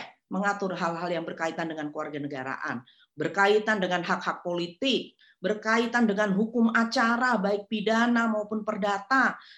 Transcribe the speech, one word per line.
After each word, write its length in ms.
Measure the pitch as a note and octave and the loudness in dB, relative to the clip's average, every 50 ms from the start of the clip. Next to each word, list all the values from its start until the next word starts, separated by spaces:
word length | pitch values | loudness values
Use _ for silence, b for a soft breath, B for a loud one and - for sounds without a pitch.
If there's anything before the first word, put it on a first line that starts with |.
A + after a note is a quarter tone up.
| - - - _ _ _ | -2 -8 -14 _ _ _
mengatur 440 | F#3 F#3+ G3+ G3+ G3 G3 G3 F#3 F3+ | -4 0 0 0 0 0 -2 -4 -4
hal-hal 360 | E3+ F#3 E3+ E3+ E3 F3 F3 | -2 -2 -2 -2 -2 -4 -4
yang 140 | F3 E3+ E3 | -4 -4 -4
berkaitan 400 | D#3+ - - E3 E3 D#3+ F3+ E3 | -6 -6 -4 -4 -4 -4 -4 -6
dengan 240 | D#3+ D#3+ D#3 D3 D3+ | -6 -6 -6 -6 -6
kewarganegaraan, 960 | D3+ D#3 D3+ D3 D3 D3 C#3+ C#3 C3+ C3 B2+ C3+ C3 - - D3+ B2+ A#2+ b b b b b b _ | -6 -8 -8 -8 -8 -8 -8 -6 -8 -8 -6 -6 -8 -6 -6 -6 -6 -8 b b b b b b _
berkaitan 680 | C#3+ D3+ E3 - G3 G3 G3+ G#3 G#3+ G#3 A3 G#3+ G3+ F#3 | -6 -4 -2 2 4 4 6 6 4 4 2 0 0 0
dengan 240 | F#3 F3+ F3 E3+ | 0 0 0 0
hak-hak 360 | F3+ F#3 F3+ - F3+ E3 - - | 0 -2 -2 -2 -4 -4 -4 -4
politik, 720 | F3+ F3 E3+ F3 F3 - - C4 C4+ A#3+ F#3+ - - - b b b b b - | -4 -4 -2 -4 -4 -6 -2 0 0 0 0 -2 -6 -14 b b b b b -2
berkaitan 680 | F#3 G#3+ G#3 - A3 A3 A#3 A#3+ A3+ A#3 A#3+ A#3+ G#3+ | -2 -2 -2 0 0 2 2 2 2 2 2 4 4
dengan 240 | G3 G3+ G#3+ G3+ F#3+ | 4 2 2 2 2
hukum 360 | F#3+ A3+ A3 - B3 A3+ A3+ A3+ | 2 0 0 2 2 2 4 4
acara, 640 | A#3 A3+ A3+ - C4 A#3 A3+ A#3 A#3 B3+ B3+ A#3+ G#3 | 2 2 2 2 2 2 2 2 2 2 2 2 2
baik 280 | F#3+ G3 G#3 G3+ - | 2 0 0 -2 -2
pidana 640 | - A3+ G#3+ F#3+ G#3+ A3 A3+ A#3 A#3+ A#3+ A#3 A#3 A3+ | -4 -4 -2 0 2 2 4 4 4 4 2 2 2
maupun 320 | G#3+ G#3+ G#3 G#3 A3 G#3+ G#3 | 0 -2 -2 -4 -6 -4 -4
perdata, 720 | - G#3 G3 G3 G3+ G3+ G3 G3 - C4+ C4+ B3 G#3 - B B B B | -4 -4 -2 0 0 0 -2 0 2 2 4 4 2 0 B B B B